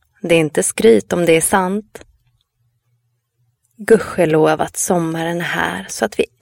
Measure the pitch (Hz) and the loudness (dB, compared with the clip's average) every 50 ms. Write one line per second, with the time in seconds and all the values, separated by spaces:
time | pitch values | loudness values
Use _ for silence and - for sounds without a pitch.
0 | _ _ _ _ - 170 170 165 156 147 - 175 190 - - - - 226 226 202 | _ _ _ _ -2 2 2 2 2 2 0 -2 -2 -2 -2 2 4 4 4 4
1 | - - 185 175 170 165 165 160 160 - - 196 185 180 196 214 214 _ - - | 2 -2 -2 0 2 2 2 2 2 2 0 0 0 -2 -4 -6 -8 _ -18 -20
2 | - - _ _ _ _ _ _ _ _ _ _ _ _ _ _ _ _ _ _ | -20 -20 _ _ _ _ _ _ _ _ _ _ _ _ _ _ _ _ _ _
3 | _ _ _ _ _ _ _ _ _ _ _ _ _ _ _ - 208 - 226 196 | _ _ _ _ _ _ _ _ _ _ _ _ _ _ _ -8 2 2 2 2
4 | - - - - 175 156 156 156 156 156 156 156 156 - - - - - 190 175 | 2 -2 -2 0 0 2 2 2 2 2 2 0 -2 -4 -6 -6 -4 -2 0 0
5 | 165 160 160 165 165 165 170 170 170 160 170 170 165 170 175 190 190 - - - | -2 -2 -4 -4 -6 -6 -6 -6 -6 -4 -4 -4 -4 -4 -4 -8 -10 -12 -6 -6
6 | 226 214 - - - - _ _ | -6 -4 -2 -4 -4 -6 _ _